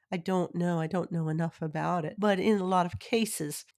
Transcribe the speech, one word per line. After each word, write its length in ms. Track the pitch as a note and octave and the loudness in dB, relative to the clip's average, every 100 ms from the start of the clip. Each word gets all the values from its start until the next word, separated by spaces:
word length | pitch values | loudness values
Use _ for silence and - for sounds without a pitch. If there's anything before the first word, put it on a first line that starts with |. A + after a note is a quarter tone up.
| - | -8
I 60 | F#3 | -6
don't 360 | F3+ F#3 E3+ | 0 0 0
know. 260 | F3 F3 E3+ | 0 0 0
I 60 | D#3+ | 0
don't 260 | F#3 - | -2 -2
know 160 | E3+ D#3 | -2 -2
enough 320 | D#3 E3 - | 0 -2 -4
about 460 | D#3+ D#3 D#3 F3 D#3 | -6 -2 -2 -2 -4
it. 100 | - | 0
But 200 | G#3 F#3+ | 2 4
in 200 | A3 G3+ | 4 2
a 40 | |
lot 220 | F#3 F#3 F3 | 4 2 2
of 140 | - | -2
cases, 680 | - A3+ A3 - D3+ - - | -2 0 0 -2 -6 -8 -14